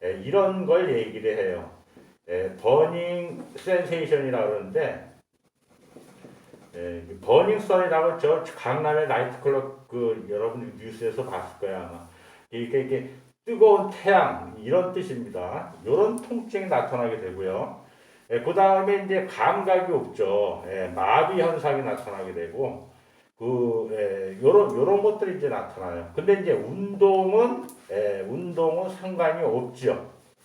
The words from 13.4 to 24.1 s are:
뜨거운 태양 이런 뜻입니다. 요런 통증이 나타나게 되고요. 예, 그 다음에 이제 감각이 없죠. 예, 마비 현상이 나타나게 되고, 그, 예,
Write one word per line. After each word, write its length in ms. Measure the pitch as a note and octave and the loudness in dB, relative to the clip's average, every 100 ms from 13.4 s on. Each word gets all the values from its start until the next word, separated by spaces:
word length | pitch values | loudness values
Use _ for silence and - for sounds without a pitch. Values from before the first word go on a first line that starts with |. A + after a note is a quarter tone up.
| - | -8
뜨거운 420 | G#3+ G#3+ G3+ G3 | 6 8 8 2
태양 640 | - F#3+ F#3 - C3 - A2 | -2 4 4 4 -2 -10 -12
이런 320 | A2 F3 F3+ | 0 0 2
뜻입니다. 840 | F3+ F#3 A#2+ - F#2 F2+ D#3 - - G#2+ | -4 -6 -8 -10 -8 -8 -8 -12 -12 0
요런 320 | D#3+ A3 A#3+ | 2 2 0
통증이 500 | - A#3 G#3 G3+ F#3+ | -6 -8 -6 -6 0
나타나게 500 | C3+ A#2+ B2+ A#2 A2 | 0 0 -2 -2 -4
되고요. 600 | F#2 F#2 F#2+ F#2+ D#3 - - _ _ _ _ | -8 -6 -4 -4 -6 -10 -20 _ _ _ _
예, 120 | A#2 | -2
그 120 | D3+ | 0
다음에 520 | F3+ F#3+ F#3+ G3 G3 F#3+ | 4 6 6 4 0 0
이제 200 | F#3+ - | -2 -2
감각이 640 | - G3+ G3+ F#3 F#3 F3+ | 0 0 2 2 2 2
없죠. 760 | D3 - - G2 G2+ G2 E2 F2+ | -2 -2 -2 0 2 0 -2 -8
예, 240 | F#2+ F2+ | -6 -6
마비 480 | F2 G2 C3 D#3 F#3+ | -2 2 4 4 2
현상이 400 | E3 D#3+ D3 C3+ | 0 0 -2 -2
나타나게 520 | A#2+ G#2 G#2 G2 F#2 | -2 -6 -8 -10 -8
되고, 560 | F2 E2+ A2+ C3 - - _ _ _ _ _ | -8 -8 -4 -6 -6 -16 _ _ _ _ _
그, 500 | A#2 B2+ A#2+ A2+ G#2+ | -4 0 0 0 -2
예, 540 | G#2+ G2+ | -2 -2